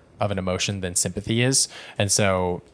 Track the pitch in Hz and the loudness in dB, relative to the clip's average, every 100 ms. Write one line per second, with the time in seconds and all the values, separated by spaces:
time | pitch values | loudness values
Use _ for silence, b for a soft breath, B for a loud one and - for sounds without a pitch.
0 | - - 104 95 92 92 - 101 92 92 | -10 -2 -2 0 -2 -2 -2 -4 -2 -2
1 | 95 90 95 113 127 131 - B B B | -2 -4 -2 0 2 2 0 B B B
2 | 101 - 101 92 90 87 - | 2 4 4 2 0 -2 -6